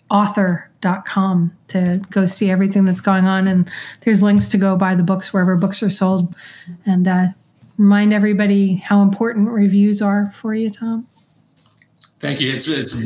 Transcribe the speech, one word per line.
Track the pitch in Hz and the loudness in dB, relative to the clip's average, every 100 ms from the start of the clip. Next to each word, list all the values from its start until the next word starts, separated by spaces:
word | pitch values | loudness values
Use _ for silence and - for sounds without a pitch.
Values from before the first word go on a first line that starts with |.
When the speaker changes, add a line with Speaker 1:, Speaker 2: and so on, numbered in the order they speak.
| - | -2
Speaker 1:
author | 202 208 - 185 170 - _ | 0 0 0 -2 -2 -8 _
dot | 180 190 | -4 -4
com | - - 190 180 170 - - | -6 -4 0 0 -2 -4 -8
to | 185 180 180 202 | -4 -2 -2 -4
go | 196 185 | -2 -2
see | - 202 | 0 0
everything | 185 196 196 | 0 2 2
that's | 190 185 | 2 0
going | - 190 185 | 0 2 2
on. | 190 190 | 2 2
And | 185 175 - - - | 0 0 -6 -16 -6
there's | - 202 | 0 2
links | 202 202 202 | 4 2 2
to | 202 | 0
go | 196 185 | 2 2
buy | 185 | 0
the | 180 | 2
books | 170 190 - | 0 -2 -2
wherever | 190 180 180 | 0 0 2
books | 190 196 | 0 -2
are | 208 | -4
sold. | - 185 185 175 - - - - 175 | -2 0 0 -2 -8 -20 -20 -20 -8
And, | 208 180 180 | -2 0 2
uh, | 185 185 - _ _ _ - | 2 0 -4 _ _ _ 2
remind | 202 202 208 | 4 4 4
everybody | 214 208 202 208 202 196 185 | 2 2 2 2 2 2 -2
how | - 202 | 0 4
important | 196 196 226 220 214 | 4 2 -2 0 0
reviews | 233 202 202 202 202 | 2 2 4 2 0
are | 208 202 202 | -2 -2 -2
for | - 220 | -6 -8
you, | 220 226 | -4 -6
Tom. | 208 226 226 240 _ _ _ _ _ _ _ _ _ - _ | -6 -8 -8 -10 _ _ _ _ _ _ _ _ _ -20 _
Speaker 2:
Thank | 143 139 | -8 -4
you. | 131 | -4
It's, | 127 156 | -4 -4
it's | 143 113 120 | -6 -6 -6